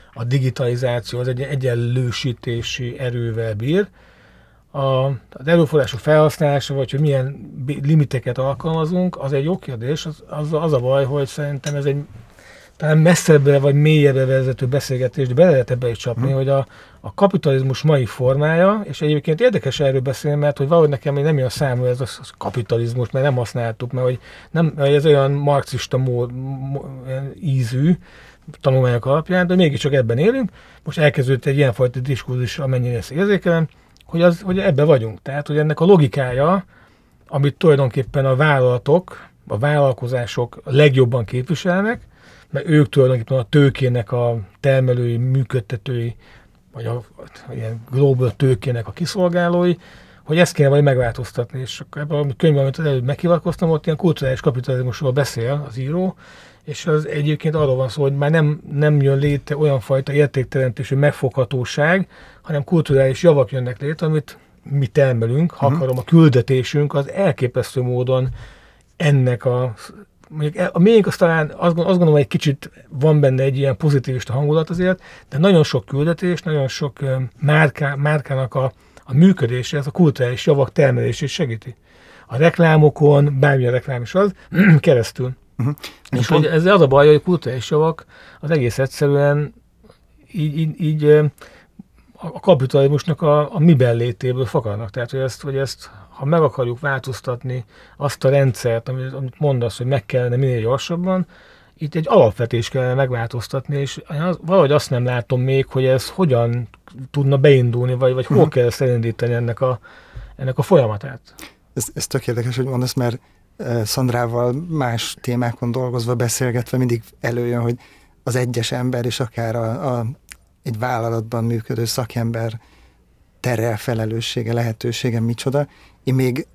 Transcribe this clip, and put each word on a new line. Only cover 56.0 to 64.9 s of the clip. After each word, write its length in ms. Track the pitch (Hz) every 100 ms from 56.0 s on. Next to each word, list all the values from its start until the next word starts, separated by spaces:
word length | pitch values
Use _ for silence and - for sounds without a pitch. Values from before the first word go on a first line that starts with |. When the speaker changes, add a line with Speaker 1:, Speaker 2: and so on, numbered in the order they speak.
| 185 - - - - _
Speaker 1:
és 220 | - 143 -
az 220 | 151 156
egyébként 480 | 151 147 147 160 156
arról 200 | 147 127
van 140 | 131
szó, 120 | 151
hogy 140 | 139 139
már 160 | 147
nem, 300 | 160 151 151 -
nem 300 | 143 151 147
jön 160 | 139 139
létre 400 | 147 143 - 147
olyan 220 | 151 135
fajta 340 | - 135 135
értékteremtésű 800 | 143 147 - 123 139 131 110 117 135
megfoghatóság, 1120 | 143 - 131 - 123 131 120 - 147 185 180 - - -
hanem 220 | - 151
kulturális 600 | 143 170 - 135 135 131
javak 280 | 175 143 127
jönnek 280 | 131 123 117
létre, 240 | 139 156 156
amit 300 | 156 143 - _ _
mi 240 | - 139
termelünk, 640 | 131